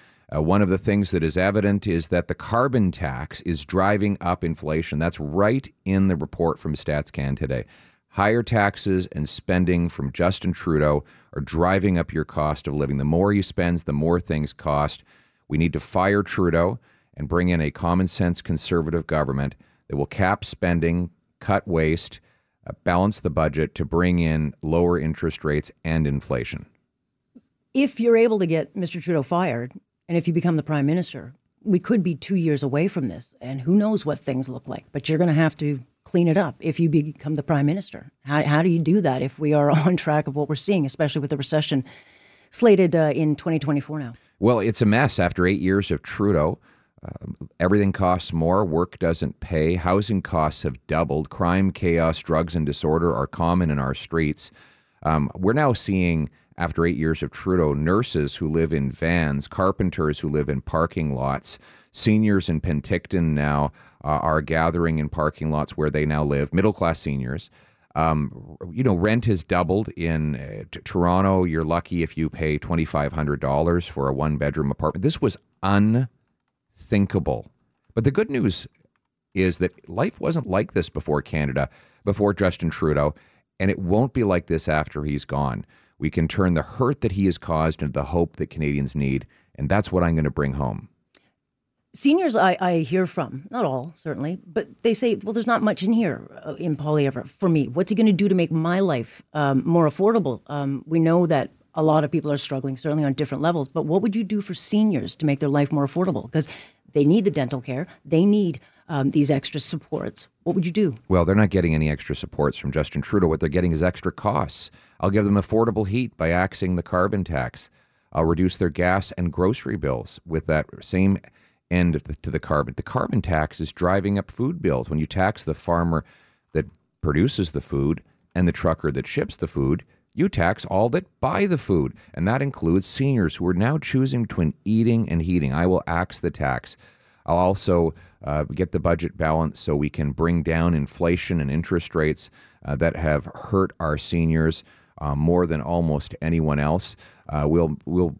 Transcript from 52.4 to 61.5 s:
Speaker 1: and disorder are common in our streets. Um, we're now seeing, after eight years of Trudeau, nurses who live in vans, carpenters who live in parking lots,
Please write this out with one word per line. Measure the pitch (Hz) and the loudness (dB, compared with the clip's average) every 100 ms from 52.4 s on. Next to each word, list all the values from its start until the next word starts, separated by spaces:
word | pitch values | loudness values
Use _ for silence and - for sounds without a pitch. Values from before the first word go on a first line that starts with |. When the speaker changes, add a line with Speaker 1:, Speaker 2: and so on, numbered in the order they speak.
| 85 85 | 0 -2
Speaker 1:
and | 73 | -2
disorder | 71 78 80 85 60 | -2 0 2 0 0
are | 69 | -4
common | - 85 90 85 | -2 0 2 0
in | 71 | 0
our | 65 67 | -4 -6
streets. | - 82 76 - - _ - _ _ _ | -4 -2 -2 -2 -8 _ -20 _ _ _
Um, | 78 78 71 - | 0 0 0 0
we're | 92 | 0
now | 131 143 | 2 2
seeing, | 113 - 95 87 82 73 _ _ - | 0 0 0 2 0 -2 _ _ -6
after | 85 82 85 | -4 0 0
eight | 78 | 2
years | 80 78 | 0 -2
of | 71 | -4
Trudeau, | - 95 92 76 | -6 0 2 2
nurses | 71 78 101 120 85 71 - | 2 2 0 0 -2 -2 -2
who | 80 | -2
live | 80 80 | 0 0
in | 76 67 | 0 -2
vans, | 62 82 87 78 71 - | -2 0 0 0 -2 -6
carpenters | - 95 - 92 87 76 73 | -2 0 0 -2 0 -2 -2
who | 80 | -2
live | 73 71 | -2 0
in | 67 | -4
parking | - 80 82 - 76 65 | -2 -2 0 -2 -2 -2
lots, | 67 67 - | -2 -4 -6